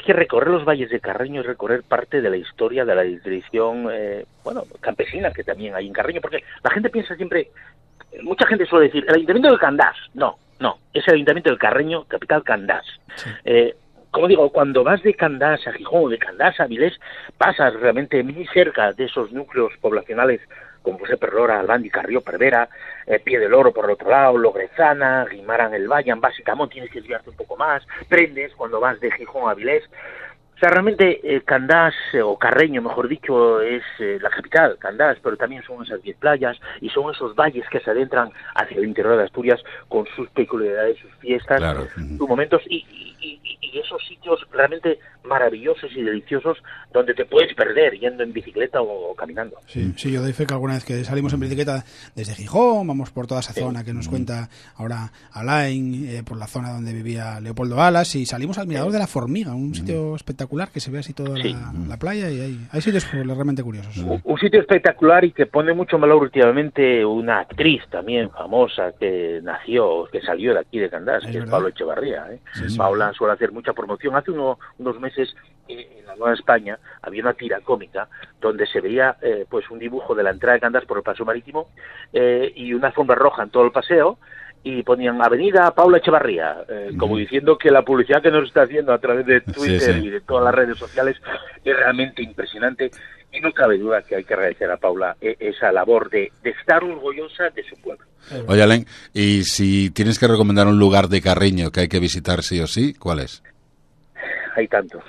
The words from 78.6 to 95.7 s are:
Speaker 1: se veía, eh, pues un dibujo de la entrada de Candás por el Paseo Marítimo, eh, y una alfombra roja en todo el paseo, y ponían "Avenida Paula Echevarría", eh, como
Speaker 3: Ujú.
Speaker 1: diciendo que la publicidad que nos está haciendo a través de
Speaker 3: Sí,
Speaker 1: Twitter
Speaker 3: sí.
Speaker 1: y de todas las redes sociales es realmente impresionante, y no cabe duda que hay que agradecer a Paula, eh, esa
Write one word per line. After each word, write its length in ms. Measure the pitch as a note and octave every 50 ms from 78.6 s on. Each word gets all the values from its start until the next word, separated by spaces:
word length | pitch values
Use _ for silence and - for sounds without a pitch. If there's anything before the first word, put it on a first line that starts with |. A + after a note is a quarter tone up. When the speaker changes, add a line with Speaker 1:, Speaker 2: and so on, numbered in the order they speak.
| G#2
Speaker 1:
se 140 | G2 - G#2
veía, 360 | F2 F#2+ A2+ C3 C3 C3 B2 _
eh, 240 | - A#2+ A2 G#2 G2 -
pues 200 | - A2+ G2+ -
un 80 | A#2 A#2
dibujo 360 | A#2 A#2+ B2 C3 B2+ - A#2+
de 80 | G#2+
la 80 | G2+ F#2+
entrada 240 | F#2 - B2 B2 B2
de 60 | A#2+
Candás 240 | - A#2 A#2+ B2+ B2
por 100 | - G#2+
el 60 | G2+
Paseo 240 | - - G2+ - A#2
Marítimo, 420 | A2+ A2+ A#2+ A#2+ C#3 C#3+ D#3 D#3+ - _ - - - - - - -
eh, 400 | - B2 B2 B2 B2 B2 B2+ - -
y 180 | - A#2+ A#2+
una 160 | A#2+ B2 C3+ C3+
alfombra 280 | - D3+ D3 B2 B2
roja 260 | A#2 C3+ - - -
en 80 | A2 G#2
todo 140 | - B2 A#2+
el 80 | A#2+
paseo, 460 | - - - - F3 E3 D3 F3 A#3+ - _ - - - - - - _
y 200 | - C3 C3 B2
ponían 380 | A#2 - B2 B2 B2+ B2 A#2+ A#2+
"Avenida 480 | B2 A#2 A#2+ C3 E3+ G3+ F#3 F#3+ F3 E3+
Paula 260 | E3+ - E3+ F3+ F3+ E3
Echevarría", 640 | - F3 D#3 D3+ C3+ A#2+ G2 E2 D#2+ D#2 D2+ E2+ - -
eh, 220 | A2 G#2 G2+ G2+ G2+ -
como 140 | - G#2 G#2+
Speaker 3:
Ujú. 60 | G#2+
Speaker 1:
diciendo 380 | G#2 - C3 C#3 C#3 D3+ D#3 -
que 120 | - D#3
la 120 | C#3 C3+ A#2+
publicidad 380 | B2+ C3+ B2+ A#2 - C#3 D3+
que 80 | D3+ E3
nos 160 | D#3 D3+ C#3
está 160 | B2+ - D#3
haciendo 300 | C3+ A#2+ C#3+ D3+ D3 C3+
a 60 | B2 A2+
través 280 | - B2+ A#2+ B2+ C3
de 140 | B2 C3 B2
Speaker 3:
Sí, 120 | - G#2
Speaker 1:
Twitter 420 | F2+ C#3+ C#3+ A#2+ F#2 F2+ C3 A#2+ A2+ E2
Speaker 3:
sí. 60 | -
Speaker 1:
y 40 | -
de 100 | G2+ G2+
todas 240 | - - C3 B2 B2
las 100 | B2 B2
redes 240 | C3 B2 A#2+ A#2 A#2
sociales 380 | A#2 A2+ - C3 C3 C3+ C3 - - - - - - - - - -
es 120 | C3+ C3+
realmente 460 | C3 B2 B2 B2+ B2+ C3 C3 C3 C3
impresionante, 680 | A#2+ A2 G2+ - G#2 - - G#2+ A#2 B2+ B2+ - C3 B2 - - - - - - _ _
y 80 | - -
no 120 | - -
cabe 240 | - - C3+ A2+ G#2 F#2+
duda 240 | G2+ A2 A2 G#2
que 140 | - - G#2
hay 80 | F#2+ G2
que 100 | - A2
agradecer 360 | F#2 G2 F2+ - - G#2 F2+
a 60 | F2 -
Paula, 380 | - F#2+ F2 F#2+ F#2+ F2+ F#2 -
eh, 160 | - A2 A2 -
esa 320 | A2 G#2 G2 - B2 G2+